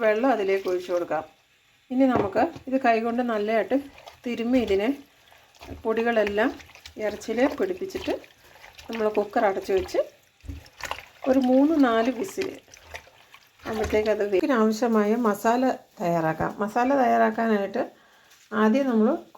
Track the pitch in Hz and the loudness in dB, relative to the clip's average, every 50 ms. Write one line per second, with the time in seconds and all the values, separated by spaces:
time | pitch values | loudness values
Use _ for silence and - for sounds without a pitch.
0 | 233 214 214 220 247 269 240 208 196 190 196 196 190 190 180 180 180 - 180 175 | 0 2 2 2 2 2 2 2 0 0 0 0 0 -2 -4 -4 -4 -2 -4 -4
1 | 175 170 156 156 - - - _ _ _ _ _ _ _ _ _ _ - 254 254 | -2 -2 -4 -6 -6 -8 -14 _ _ _ _ _ _ _ _ _ _ -4 0 2
2 | 269 262 240 226 208 196 - 320 339 339 - - - 269 254 262 262 240 226 220 | 4 4 4 2 2 0 0 0 0 0 -2 -8 -8 -4 -2 0 2 2 2 2
3 | 220 233 233 247 247 240 220 208 208 214 226 220 190 - 254 277 277 - - - | 0 -2 -2 -2 -2 -2 -2 -2 -2 0 0 0 0 0 -2 -2 -2 -4 -16 -20
4 | - - - - - 247 233 226 226 240 254 254 226 202 196 190 202 254 277 - | -20 -20 -18 -12 -8 -8 -6 -4 -2 0 2 2 2 2 0 0 2 0 -2 -4
5 | - _ _ _ _ _ - _ _ _ _ - - - - - - 226 220 226 | -6 _ _ _ _ _ -20 _ _ _ _ -20 -18 -18 -14 -8 -4 -2 -2 0
6 | 226 240 233 220 208 208 202 208 226 277 - - - - - - - - - 226 | 0 0 2 2 2 0 2 0 0 0 -2 -6 -14 -20 -20 -20 -20 -18 -12 -6
7 | 214 208 208 208 - - 220 233 254 294 285 - 247 190 180 - - 190 - 370 | -6 -6 -6 -6 -8 -6 -2 0 0 0 0 -2 -4 -4 -4 -6 -8 -8 -8 -8
8 | - - - - - - _ _ _ - - - - - - - - - 226 226 | -6 -6 -6 -6 -8 -14 _ _ _ -20 -20 -20 -20 -20 -20 -20 -14 -10 -6 -2
9 | 214 214 214 214 202 - - - 220 196 185 196 190 - 196 185 180 - - 480 | -2 0 0 0 -2 -2 0 0 2 2 0 0 -2 0 0 0 0 -2 -2 -2
10 | - - - _ _ _ _ _ - - - - - - _ - - - - - | -2 -4 -6 _ _ _ _ _ -14 -14 -14 -14 -14 -20 _ -14 -12 -12 -12 -12
11 | - - - - - 269 262 269 254 247 254 262 285 302 330 302 269 240 226 226 | -14 -20 -18 -8 -2 0 2 2 2 4 4 4 4 4 4 4 4 4 4 2
12 | 226 262 247 220 381 - - - - - - - - _ - - - - - - | 0 0 -2 -4 -6 -8 -6 -6 -8 -8 -8 -12 -18 _ -20 -20 -20 -20 -20 -20
13 | - - _ _ _ _ - - _ _ _ _ - 226 220 214 214 - 226 214 | -20 -20 _ _ _ _ -20 -20 _ _ _ _ -10 -8 -6 -4 -2 0 0 0
14 | 214 220 208 214 202 202 202 180 320 294 262 220 220 220 214 220 254 240 220 214 | 2 2 0 0 0 0 0 2 2 2 2 4 2 2 2 2 0 2 2 4
15 | 208 208 220 240 240 214 202 202 - 226 233 254 262 254 240 - - _ _ - | 4 2 2 2 2 0 0 2 2 0 2 2 2 0 0 -2 -6 _ _ -6
16 | 196 170 170 165 160 160 160 160 170 165 - - 208 208 - 247 247 262 285 277 | -2 0 0 2 2 0 0 -2 -2 -4 -4 -4 -4 -2 0 0 0 2 2 2
17 | 247 233 233 233 226 220 220 233 226 226 214 202 196 190 196 247 277 - - _ | 2 2 4 2 2 2 0 -2 -2 0 0 0 -2 -2 -4 -4 -6 -6 -8 _
18 | _ _ _ _ _ _ - _ _ - 214 214 214 220 220 269 277 262 233 220 | _ _ _ _ _ _ -20 _ _ -8 -2 0 2 2 2 2 2 2 2 2
19 | 214 240 330 339 - - - | 4 2 2 -2 -4 -10 -8